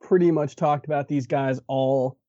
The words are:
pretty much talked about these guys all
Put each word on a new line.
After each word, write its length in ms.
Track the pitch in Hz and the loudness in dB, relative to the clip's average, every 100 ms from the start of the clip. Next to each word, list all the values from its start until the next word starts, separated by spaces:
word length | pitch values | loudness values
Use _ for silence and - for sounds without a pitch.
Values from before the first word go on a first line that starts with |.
pretty 320 | - 185 175 | 0 4 4
much 240 | 156 147 - | 2 -2 -2
talked 300 | 156 147 - | -2 -2 -2
about 200 | 147 139 | -4 -2
these 220 | 147 120 | -4 -2
guys 320 | 143 135 131 - | -2 -2 -4 -4
all 500 | 135 131 135 127 - | -2 0 0 -2 -6